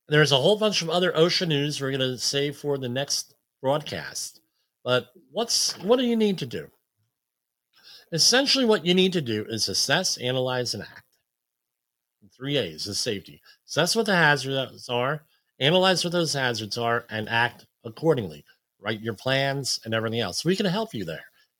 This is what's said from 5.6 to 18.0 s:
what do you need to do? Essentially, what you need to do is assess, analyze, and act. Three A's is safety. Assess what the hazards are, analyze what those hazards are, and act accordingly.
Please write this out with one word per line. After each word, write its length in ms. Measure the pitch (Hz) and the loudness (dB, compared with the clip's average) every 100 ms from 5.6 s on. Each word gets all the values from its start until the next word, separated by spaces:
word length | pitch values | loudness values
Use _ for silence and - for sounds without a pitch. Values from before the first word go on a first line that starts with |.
| - - | -2 -2
what 200 | 180 254 | 2 2
do 60 | 247 | 2
you 100 | 233 | 2
need 220 | 214 180 | 2 0
to 80 | 123 | -4
do? 240 | 98 71 _ _ _ _ _ _ _ _ _ _ _ - - - | -8 -12 _ _ _ _ _ _ _ _ _ _ _ -20 -20 -6
Essentially, 500 | 165 - 247 285 269 | 0 4 4 4 2
what 220 | 240 208 165 | 4 4 4
you 80 | |
need 180 | 180 185 | 4 4
to 100 | 180 | 2
do 240 | 123 107 104 | -2 -2 -2
is 180 | 110 104 | -4 -2
assess, 480 | 92 - 151 185 - | -2 0 0 0 -2
analyze, 580 | 123 131 127 127 120 | -2 0 0 -2 -4
and 100 | 110 | -6
act. 200 | 87 - - _ _ _ _ _ _ _ _ _ _ _ 101 | -10 -16 -20 _ _ _ _ _ _ _ _ _ _ _ _
Three 220 | - 135 143 | -12 -4 -2
A's 320 | 92 78 101 | -2 -4 -8
is 100 | 98 | -4
safety. 440 | - 101 - - - - - | -4 -4 -6 -20 -20 -20 -6
Assess 300 | - 175 226 | 0 0 2
what 80 | 220 | 2
the 100 | 185 | 4
hazards 720 | 156 143 131 135 120 107 - | 4 4 0 -4 -6 -8 -6
are, 380 | 120 127 151 - _ _ - | -2 0 -2 -8 _ _ -2
analyze 460 | 131 185 185 180 175 | 2 4 4 2 0
what 80 | |
those 180 | 175 160 | 0 0
hazards 460 | 139 127 110 110 120 | 0 -2 -2 -6 -4
are, 280 | 117 117 - | -2 -2 -2
and 180 | 110 104 | -6 -2
act 380 | 117 117 - - _ | 2 2 -2 -20 _
accordingly. 600 | 117 - | -16 -2